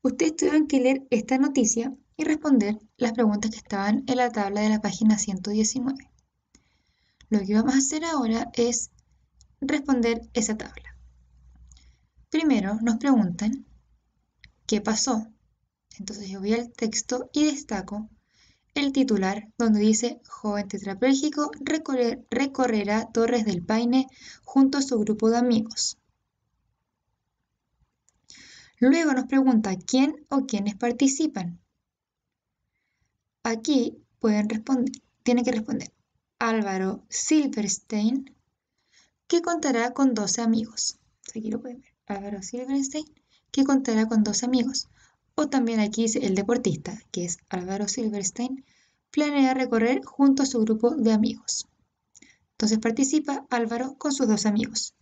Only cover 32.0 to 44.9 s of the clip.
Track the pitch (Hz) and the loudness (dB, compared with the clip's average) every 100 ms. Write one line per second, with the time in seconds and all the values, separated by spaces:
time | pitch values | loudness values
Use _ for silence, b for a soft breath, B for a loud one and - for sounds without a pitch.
32 | _ _ _ _ _ _ _ _ _ _ | _ _ _ _ _ _ _ _ _ _
33 | _ _ _ _ 226 226 226 277 - - | _ _ _ _ -4 -4 2 2 2 -6
34 | _ _ 226 208 214 220 - 262 247 - | _ _ 0 2 0 -4 -2 0 0 -6
35 | _ _ - 247 240 226 - - - _ | _ _ 0 2 2 -2 -4 -8 -8 _
36 | _ _ _ _ 233 226 202 190 190 202 | _ _ _ _ -2 0 -2 -2 -4 -4
37 | _ - - 311 277 220 208 - _ 214 | _ -8 2 2 2 -2 -4 -6 _ 0
38 | 214 269 269 _ _ _ _ _ _ _ | 0 0 -6 _ _ _ _ _ _ _
39 | _ _ _ 339 339 339 285 233 240 247 | _ _ _ 0 0 -2 0 0 0 2
40 | 269 220 196 - 226 226 220 - - - | 2 2 -2 -2 0 0 -2 -6 -8 -8
41 | _ _ - 226 220 214 262 247 _ _ | _ _ -14 -10 -8 -8 -10 -16 _ _
42 | - 202 202 202 196 240 262 277 269 302 | -12 -10 -8 -10 -10 -10 -4 -2 -2 -6
43 | 311 _ _ _ _ - 269 269 269 220 | -10 _ _ _ _ 0 2 2 2 0
44 | 220 226 208 208 247 254 233 - - | 2 2 2 0 0 0 0 -4 -10